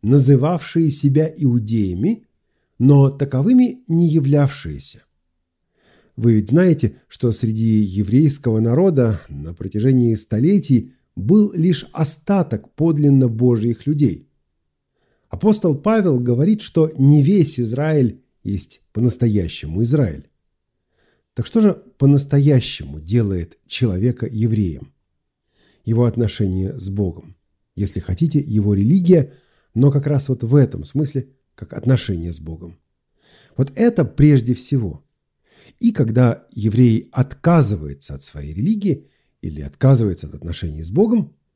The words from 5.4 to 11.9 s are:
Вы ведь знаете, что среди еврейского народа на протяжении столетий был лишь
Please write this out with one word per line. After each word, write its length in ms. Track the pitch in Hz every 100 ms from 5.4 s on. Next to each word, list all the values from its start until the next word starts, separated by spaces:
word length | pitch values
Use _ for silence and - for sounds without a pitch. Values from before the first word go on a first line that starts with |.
| _ _ _ _ _ _ _
Вы 200 | - 117
ведь 160 | 110 107
знаете, 500 | 147 185 147 110 - _
что 240 | - 123
среди 480 | 107 113 110 113 110
еврейского 800 | 104 95 98 123 151 139 120 110
народа 600 | 113 127 190 143 117 98 -
на 240 | 71 76
протяжении 600 | 87 98 104 123 131 120
столетий 760 | 107 - 110 147 202 139 123 - _ _ -
был 360 | 101 208 208
лишь 340 | 180 170 151 -